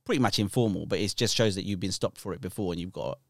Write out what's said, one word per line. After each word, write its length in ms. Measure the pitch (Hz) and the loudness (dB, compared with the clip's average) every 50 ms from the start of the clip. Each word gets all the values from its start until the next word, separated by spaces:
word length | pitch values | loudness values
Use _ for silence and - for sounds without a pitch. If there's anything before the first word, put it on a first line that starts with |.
| _ | _
pretty 160 | - 208 135 | 0 2 4
much 180 | 120 101 - - | 4 4 4 2
informal, 440 | 104 98 - 127 117 107 90 85 80 | 0 2 2 2 2 2 2 -2 -2
but 140 | 76 101 87 | -2 0 0
it 160 | 104 95 - | 0 0 0
just 180 | - 120 104 - | 0 0 2 4
shows 180 | - 113 107 92 | 4 4 4 2
that 100 | 98 - | 0 -2
you've 140 | 101 101 90 | -4 -4 -2
been 120 | 98 95 | -2 -4
stopped 260 | - - 120 104 - - | -2 -2 -2 -4 -4 -6
for 160 | - 98 85 | -8 -8 -8
it 60 | - | -6
before 320 | - 90 - 113 98 87 | -8 -8 -6 -4 -2 -2
and 80 | 85 85 | -2 -4
you've 120 | 87 92 | -6 -6
got, 280 | - 69 55 69 - - _ _ | -6 -6 -6 -6 -6 -8 _ _